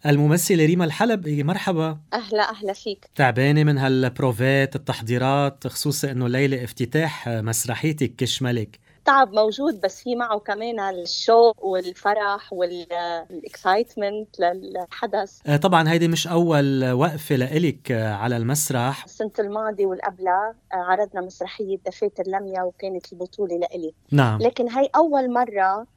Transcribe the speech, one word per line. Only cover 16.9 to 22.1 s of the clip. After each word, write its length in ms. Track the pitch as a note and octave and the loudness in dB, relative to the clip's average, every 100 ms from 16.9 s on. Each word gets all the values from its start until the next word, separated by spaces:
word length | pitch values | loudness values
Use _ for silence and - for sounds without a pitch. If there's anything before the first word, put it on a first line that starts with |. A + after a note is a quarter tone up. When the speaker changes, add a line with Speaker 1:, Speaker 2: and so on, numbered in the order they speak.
Speaker 1:
وقفة 440 | B2 E3 D3+ - C3+ | 2 2 0 -2 0
لإلك، 560 | B2+ D#3 E3+ - - | 2 2 0 -2 -4
آه، 220 | A#2+ A2 | -2 -2
على 220 | G2+ A2+ A#2+ | -2 -2 0
المسرح. 680 | A#2 C#3+ - C3 A#2+ C#3 | 0 0 0 0 -2 -4
Speaker 2:
السنة 260 | - - G#3+ - | -10 -8 -8 -4
الماضية 480 | G#3 G#3 A3 G3+ G3 | -4 -2 -4 0 -2
والقبلها، 680 | F#3 - F#3 F#3 F3+ G#3+ A3+ _ | 0 -6 -4 0 0 0 -8 _
آه، 40 | F#3+ | -6
عرضنا 440 | F3+ F#3 G#3 G3 | 0 0 0 -4
مسرحية 580 | F#3 - F3+ - G3+ F#3+ - | -8 -8 -10 -6 -6 -4 -6
دفاتر 380 | F#3 G#3 | -4 -4